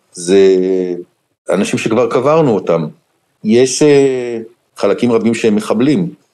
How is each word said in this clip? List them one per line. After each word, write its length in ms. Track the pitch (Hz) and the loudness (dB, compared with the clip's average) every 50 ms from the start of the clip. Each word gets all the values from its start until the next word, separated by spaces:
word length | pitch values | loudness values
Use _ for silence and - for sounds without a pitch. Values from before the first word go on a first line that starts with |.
| _ _ _ | _ _ _
זה 440 | 90 87 87 98 98 98 95 95 92 92 92 95 92 92 90 87 87 90 - _ _ _ _ _ _ _ - | -12 -4 0 2 4 4 4 4 2 2 0 -2 -2 -4 -4 -6 -10 -12 -16 _ _ _ _ _ _ _ -4
אנשים 280 | 85 92 107 - - 117 | -2 -2 -2 -4 -4 -4
שכבר 320 | - 117 110 117 123 110 | -4 -2 0 0 0 0
קברנו 440 | - 135 120 143 156 170 156 131 107 | -2 -2 0 0 2 2 2 2 0
אותם. 320 | 95 - - - 82 80 76 - _ _ _ _ _ _ _ _ _ - | -2 -2 -2 -2 -2 -2 -6 -10 _ _ _ _ _ _ _ _ _ -2
יש, 380 | 107 110 120 131 131 - - 156 | 0 2 2 2 2 0 0 2
אה, 560 | 147 143 139 139 135 131 127 123 120 120 113 110 - _ _ _ _ _ - | 4 4 4 4 2 0 -2 -4 -6 -8 -8 -10 -12 _ _ _ _ _ -4
חלקים 340 | - 101 98 - 120 120 113 | -2 -2 0 0 0 0 0
רבים 220 | 113 101 113 117 | 0 0 0 -2
שהם 220 | - - 113 104 | 0 0 0 0
מחבלים, 520 | 107 107 - 107 107 123 147 147 104 85 85 - - _ _ | 0 -2 -2 -2 0 0 0 0 0 -2 -6 -8 -14 _ _